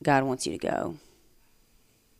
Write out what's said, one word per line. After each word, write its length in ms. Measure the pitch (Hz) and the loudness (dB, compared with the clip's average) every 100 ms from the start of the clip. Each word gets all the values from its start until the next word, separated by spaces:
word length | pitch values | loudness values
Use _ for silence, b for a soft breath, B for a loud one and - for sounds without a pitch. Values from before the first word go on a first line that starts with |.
God 200 | - 139 | 2 4
wants 220 | 135 127 - | 4 -2 -4
you 60 | |
to 60 | - - | -4 -2
go. 280 | - - 156 b b b - _ - _ _ _ _ _ _ | -2 -2 -8 b b b -20 _ -20 _ _ _ _ _ _